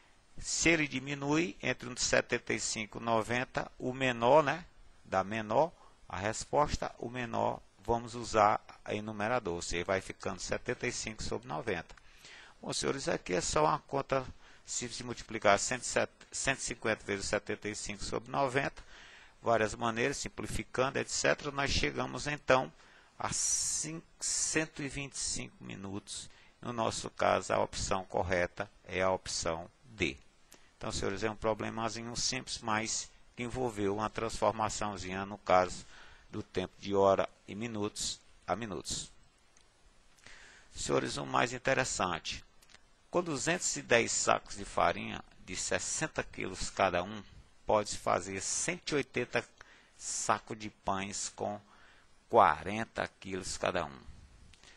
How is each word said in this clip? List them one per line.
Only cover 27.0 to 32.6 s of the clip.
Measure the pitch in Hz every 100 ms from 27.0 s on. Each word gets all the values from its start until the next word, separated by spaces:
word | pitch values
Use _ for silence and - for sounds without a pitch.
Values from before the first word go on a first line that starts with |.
| -
caso, | - 95 95 92
a | 107
opção | 104 - - 98 92
correta | 113 90 90 87 - 104 -
é | - 92
a | 95
opção | 92 - - 87 82 87 -
D. | - 110 82 65 - _ - - - -
Então, | -
senhores, | - 107 98
é | 110
um | 107
problemazinho | 110 107 110 110 113 107 117 120
simples, | - 131 -
mas | -